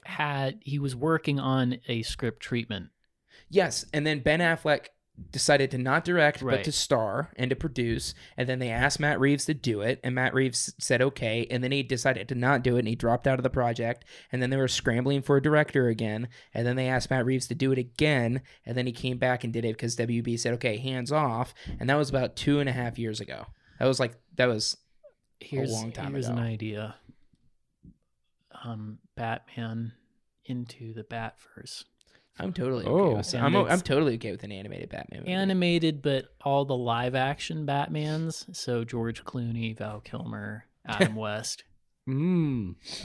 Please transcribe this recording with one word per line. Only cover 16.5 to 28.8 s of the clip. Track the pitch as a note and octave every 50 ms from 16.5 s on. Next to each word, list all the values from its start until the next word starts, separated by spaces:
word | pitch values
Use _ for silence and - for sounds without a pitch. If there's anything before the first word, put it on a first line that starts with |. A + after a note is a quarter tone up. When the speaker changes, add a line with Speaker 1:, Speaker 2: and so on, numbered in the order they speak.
| -
Speaker 2:
and | - A#2+
then | B2 B2
they | C3 B2+
asked | B2+ C3 B2 - -
Matt | C3+ C3 A2+
Reeves | B2+ C3 B2+ B2+ -
to | A#2+
do | - C3 C3+ C3
it |
again, | B2+ B2 B2 - - D3+ D3+ D3 B2+ A#2 A#2 B2 C3 - - - - -
and | A2+ B2
then | B2+ B2
he | B2+ A#2
came | - - B2+ B2+ A#2+
back | C3 B2+ B2 A#2+ -
and | A#2
did | A2+ A#2 A2+
it | A2+ A2+
'cause | - A#2+ A#2 A#2
W | - A#2+ A#2 A#2 A#2 A2+
B | A#2 A#2
said, | A2+ - A#2+ A#2
"Okay, | A#2 - A#2+ G#2
hands | G#2+ B2+ C3 C3 B2+ A#2+ B2+
off," | D3 D#3 D3+ B2+ A2+ A#2 B2+ - - - - - - -
and | A#2 B2
that | C#3
was | D3 D3 C3+
about | C3+ C3 B2+ - -
two | - - D3 C#3+ C#3+
and | C#3+ C3+
a | A#2+
half | B2+ A#2+ A#2 A#2+
years | B2 A#2 A2 G#2+ A2+
ago. | G#2 - C2 - - - - _ _ _ _ -
That | B2+
was, | C3 C3 B2+
like, | C3 A#2 A#2+ - _ _ -
that | - B2+
was | B2 A2+ G#2+ - - - - _ _ _ _ _ - _ _ _ _ _ -
Speaker 1:
Here's, | - - C#3+ C3+ C3+ -
Speaker 2:
a | A2
long | A2 A2+ A2+
time | A#2 - - - C#3
Speaker 1:
here's | C3+ B2 A#2
Speaker 2:
ago. | A#2+
Speaker 1:
an | A#2+ A#2
idea. | A2+ A2+ G#2 G#2+ A2 G#2 G#2 A2 A2 - - _ - - _ _ _ _ _ _ _ _ _ _ _ _ _ - - - _ _ _ _ _ _ _ _ _ _ _ - - -
Um, | A#2 A2+ A2